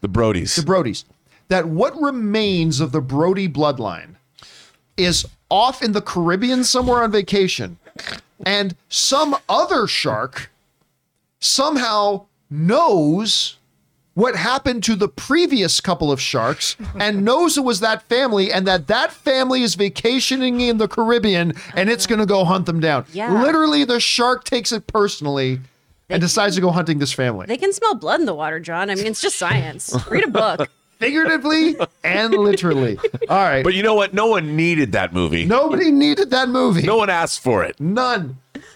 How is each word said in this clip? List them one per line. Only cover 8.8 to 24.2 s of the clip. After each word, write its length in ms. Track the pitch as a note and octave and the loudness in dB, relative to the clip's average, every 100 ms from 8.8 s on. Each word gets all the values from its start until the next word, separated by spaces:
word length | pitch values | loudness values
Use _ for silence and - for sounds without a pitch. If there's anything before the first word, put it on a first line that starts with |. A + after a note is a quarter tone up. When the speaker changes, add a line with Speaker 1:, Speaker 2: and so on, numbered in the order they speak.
| - | -8
Speaker 2:
some 480 | - - C4+ D4+ - - | -2 0 2 0 -2 0
other 380 | A3 F4 E4+ G#3 | 0 2 0 0
shark 640 | - C#3+ G#2+ C3 - - _ _ _ _ _ _ _ _ - | -2 -2 -2 -4 -10 -16 _ _ _ _ _ _ _ _ -6
somehow 840 | - - C#4+ C#4+ A#3+ G#3+ G3+ G3 - _ - | -2 0 0 0 0 0 0 -2 -8 _ -12
knows 1080 | D3 E3 C4 E4 G3 D3 E3+ G#3+ - - - _ _ _ _ _ | -2 2 4 4 4 2 0 0 -2 -4 -10 _ _ _ _ _
what 200 | - B3 | 0 0
happened 480 | F#3+ G3+ C4+ C4+ A#3+ | 0 -2 -2 -2 -2
to 100 | G3 G#3+ | -2 0
the 120 | G3+ | -2
previous 720 | - - D4+ E4+ C4 F3 - | -4 0 2 2 2 0 0
couple 320 | - E3+ D3+ | -2 -2 0
of 100 | C3+ | -2
sharks 540 | - B2+ A#2 D#3 - - G#3 G3 | -2 -2 -2 -2 -6 -8 -10 -4
and 240 | G#3 G#3 | -2 0
knows 340 | G3+ C#4 E4+ D4+ | 2 2 2 0
it 60 | |
was 160 | B3+ G3+ | 0 0
that 220 | A3 A3 | 0 -2
family, 460 | - A#3+ C4+ G#3 G3 | -2 0 2 2 0
and 160 | F#3 F#3+ | 0 2
that 200 | F#3 C#3 | 0 2
that 260 | A3 E4 | 0 0
family 500 | - - C4 C4 B3+ | -2 0 0 2 0
is 120 | A#3+ | 0
vacationing 840 | E3 G3+ - A#3 B3+ - C4 B3+ A#3+ | 0 -2 0 -2 0 0 0 0 0
in 160 | B3 A3+ | 0 0
the 100 | G#3 | 0
Caribbean, 640 | - A3+ A#3+ G#3+ F3+ E3+ - - | 0 2 2 2 2 0 -4 -6
and 160 | - G3 | -2 0
it's 160 | A#3 - | 0 0
gonna 200 | G#3+ G#3 | 0 2
go 180 | G3+ | 2
hunt 200 | F3 F#3 E3+ | 2 0 0
them 140 | E3 | 0
down. 240 | D#3 C3+ - | 0 0 -4
Speaker 3:
Yeah. 300 | F#3+ G#3+ G#3 | -6 0 2
Speaker 2:
Literally, 420 | C4+ D#4+ D#4 D4 | 4 4 2 2
the 160 | C4 A#3+ | 2 0
shark 440 | - - | 0 0